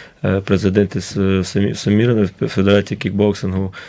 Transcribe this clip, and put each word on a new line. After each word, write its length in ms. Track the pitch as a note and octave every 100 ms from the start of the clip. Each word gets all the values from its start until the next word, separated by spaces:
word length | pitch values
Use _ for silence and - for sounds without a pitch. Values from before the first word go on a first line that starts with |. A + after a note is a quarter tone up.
| - -
е, 160 | G2 G2
президенти 580 | G2 F#2+ G2 G2+ G2 G2
с-, 460 | - G2+ F#2+ F#2+
самі-, 280 | F2+ G2+ G2+
Всемірної 560 | - G#2 G#2 A#2 A2+ F#2+ -
Федерації 580 | - - G2 G2+ G2 G#2
кікбоксингу, 760 | G2 G2 G#2 G2 G2 F#2 F#2+ -